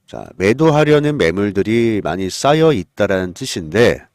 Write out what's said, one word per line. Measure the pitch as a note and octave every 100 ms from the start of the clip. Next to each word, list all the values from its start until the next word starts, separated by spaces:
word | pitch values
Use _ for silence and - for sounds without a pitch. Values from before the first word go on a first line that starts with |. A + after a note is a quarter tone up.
| _
자, | A1 - -
매도하려는 | F#2+ C3+ D#3+ D3 D3+ D3 D3 D3
매물들이 | E2 F2+ G#2 F#2+ F#2+ A#2 A#2 G#2+
많이 | D#2+ F2+ F#2+
쌓여 | - C3+ D#3 D#3+
있다라는 | B2 E2+ - G2+ F#2+ F#2
뜻인데 | F2 C3 G#2+ D#2+ F#2+ A#2 C2+ -